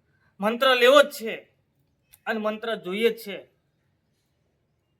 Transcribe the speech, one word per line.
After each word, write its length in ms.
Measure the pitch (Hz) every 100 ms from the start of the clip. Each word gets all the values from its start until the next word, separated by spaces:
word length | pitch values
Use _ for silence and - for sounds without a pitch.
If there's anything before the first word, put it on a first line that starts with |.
| _ _ _ _
મંત્ર 280 | 202 233 262 247
લેવો 180 | 240 294
જ 100 | 285 -
છે 180 | 220 165 _ _ _ _ _ _ _ _ -
અને 120 | 220
મંત્ર 300 | 214 220 226 208
જોઈએ 260 | 175 196 226
જ 120 | 226
છે 120 | 202 170 - _ _ _ _ _ _ _ _ _ _ _ _ _ _